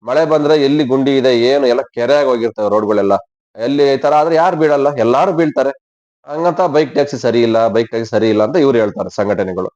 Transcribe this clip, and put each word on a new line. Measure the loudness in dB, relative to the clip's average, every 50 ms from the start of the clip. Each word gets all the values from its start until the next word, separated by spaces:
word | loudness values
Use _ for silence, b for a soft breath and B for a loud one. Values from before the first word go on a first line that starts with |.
| _
ಮಳೆ | -2 0 0 2
ಬಂದ್ರೆ | 2 2 0 2 2 2 2 2
ಎಲ್ಲಿ | 2 2 0 0
ಗುಂಡಿ | 0 0 0 0 2 0 2
ಇದೆ | 2 2 2 2
ಏನು, | 2 2 2 2 2
ಎಲ್ಲ | 2 0 0
ಕೆರೆ | -2 -6 _ -6 -2 0 0
ಆಗಿ | 0 2 0
ಹೋಗಿರ್ತವೆ | 0 -2 -2 -4 -4 -4 -4 -2
ರೋಡ್ಗಳೆಲ್ಲ, | -2 -2 -2 0 0 0 2 0 0 -2 -2 _ _ _ _ _ _ -8
ಎಲ್ಲಿ | -6 -4 0 0 2 2 2
ಈ |
ತರ | 0 0 0 2
ಆದ್ರೆ | 2 2 2 2
ಯಾರು | 2 2 0 0
ಬೀಳಲ್ಲ, | 0 0 0 2 2 0 -2 0
ಎಲ್ಲಾರು | 0 0 2 2 2 0 0 0
ಬೀಳ್ತಾರೆ. | -2 -2 -2 0 -2 -2 -2 -4 -8 _ _ _ _ _ _ _ _ _
ಹಂಗಂತ | -12 -8 -4 -4 -4 -2 0
ಬೈಕ್ | -2 0 2 0 0 0 0
ಟ್ಯಾಕ್ಸಿ | -2 -2 -2 -4
ಸರಿ | -4 -2 0 2 2 2
ಇಲ್ಲ, | 2 2 0 0 0
ಬೈಕ್ | 0 0 -2 -2
ಟ್ಯಾಕ್ಸಿ | -4 -8 -6 -2
ಸರಿ | -2 0 0 2
ಇಲ್ಲ | 2 2 0
ಅಂತ | 0 2
ಇವ್ರು | 2 2 2 2 2
ಹೇಳ್ತಾರೆ | 0 0 -2 -6 -10 -8
ಸಂಘಟನೆಗಳು. | -4 -4 -2 -2 -2 -2 -4 -6 -4 -6 -8 -8 _